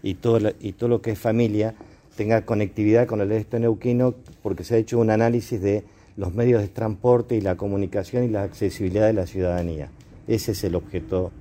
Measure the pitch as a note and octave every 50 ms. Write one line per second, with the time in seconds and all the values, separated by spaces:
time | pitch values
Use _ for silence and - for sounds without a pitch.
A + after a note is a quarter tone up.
0 | - G2 F#2 - - A#2+ A2+ A2+ G#2 G#2 - - - G2+ F#2 - A#2 A#2+ A#2+ G#2+
1 | - A#2 G#2+ - - A#2 A2 A#2+ A#2+ A2 G#2 G#2 G#2+ A2+ A2 - - - - -
2 | _ _ _ - G#2+ G#2+ A2+ A2 G2 - A2+ G#2 G#2+ F2+ - - G#2 G#2+ A2 A#2
3 | B2 - A2 G#2 G2+ G2 A2 A2 G#2+ - - A#2 A#2 A#2 A2 A2+ - B2 A#2+ B2
4 | B2+ B2+ B2 - - - - _ _ G#2 F#2+ F2 F2+ - A#2+ A2+ A2 - A#2+ A#2
5 | A2+ A2 G#2+ G#2+ A2+ A#2 A#2+ A#2+ A#2 - B2+ G2+ F#2 G2+ G2+ G#2 - - _ _
6 | - - - G#2 F#2+ F2+ F2 A2+ A#2+ B2 A#2+ A2 G2+ F#2+ - - A2+ A2 G#2 F#2
7 | - B2 B2 A#2+ A2+ - A#2+ G#2+ F#2+ F#2+ F#2 E2+ G2+ G2+ G2 G2 G2 F2+ - G2+
8 | F#2+ - - B2 B2 A#2+ G#2+ G2+ G2+ G2 - - G#2+ F#2+ - - G#2 F2+ F2+ G#2
9 | G#2+ A2 A2 G2 F2+ E2+ - F#2+ F2+ F2+ F2 F2 F2 E2+ D#2+ D#2 C#2+ D2 - -
10 | - - - - - - A#2 A2 - - G#2 - - F#2 E2+ F2 E2+ - - F2+
11 | - - F#2+ F#2 F#2 F2+ - -